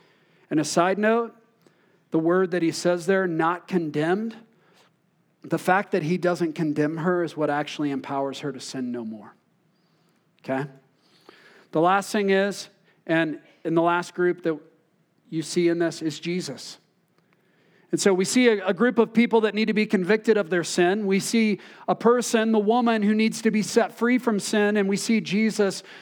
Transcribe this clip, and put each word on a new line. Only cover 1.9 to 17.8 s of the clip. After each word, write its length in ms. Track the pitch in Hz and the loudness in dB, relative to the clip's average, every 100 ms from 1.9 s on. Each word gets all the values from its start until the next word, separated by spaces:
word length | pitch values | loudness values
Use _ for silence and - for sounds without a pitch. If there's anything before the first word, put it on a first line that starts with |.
| _ - | _ -4
the 80 | 165 | -2
word 320 | 160 185 185 | 2 2 2
that 120 | 175 | 0
he 80 | 165 | -2
says 340 | 156 175 175 165 | 0 -2 -2 0
there, 220 | 190 185 | 0 2
"not 400 | 160 165 175 - | 0 0 -2 -2
condemned," 680 | 185 156 147 160 196 226 - - _ _ _ _ _ _ _ _ _ | -2 -2 -2 0 0 -4 -10 -20 _ _ _ _ _ _ _ _ _
the 160 | - 165 | -8 -4
fact 320 | - 190 202 | 2 0 2
that 100 | 190 | -2
he 160 | 156 180 | -2 0
doesn't 360 | 180 175 170 | 0 0 -2
condemn 440 | 151 156 147 147 160 | -2 -4 0 -2 -2
her 260 | 175 180 | -2 0
is 140 | 165 160 | -2 -4
what 140 | 147 | -2
actually 400 | 143 151 - 147 | -2 -4 -4 -4
empowers 480 | 135 - 139 139 131 | -4 -6 -4 -4 -6
her 120 | 147 | -10
to 80 | 127 | -10
sin 320 | - 135 123 | -12 -8 -6
no 140 | 120 110 | -6 -8
more. 300 | 107 98 _ _ _ _ _ _ _ _ _ _ _ | -12 -16 _ _ _ _ _ _ _ _ _ _ _
Okay? 240 | - 135 147 - _ _ _ _ - - - - _ | -6 -6 -6 -12 _ _ _ _ -20 -20 -20 -20 _
The 100 | 156 | 0
last 300 | 170 196 185 | 2 2 0
thing 200 | 220 196 | -2 2
is, 380 | 190 202 180 - _ _ _ - | 2 0 -4 -14 _ _ _ -2
and 340 | 165 160 - _ _ | 0 0 -4 _ _
in 120 | 165 165 | -2 2
the 60 | |
last 340 | 170 170 170 - | 2 2 -2 -2
group 260 | 180 175 | 0 0
that 160 | 165 156 - _ _ _ _ _ - | -4 -4 -8 _ _ _ _ _ -10
you 140 | 160 | -8
see 240 | 156 180 170 | -4 0 2
in 100 | 170 | 2
this 240 | 165 160 | -2 -2
is 180 | 160 147 | -6 -6
Jesus. 600 | 170 180 147 120 - - _ _ _ _ _ _ _ _ _ _ | -6 -4 -6 -10 -14 -18 _ _ _ _ _ _ _ _ _ _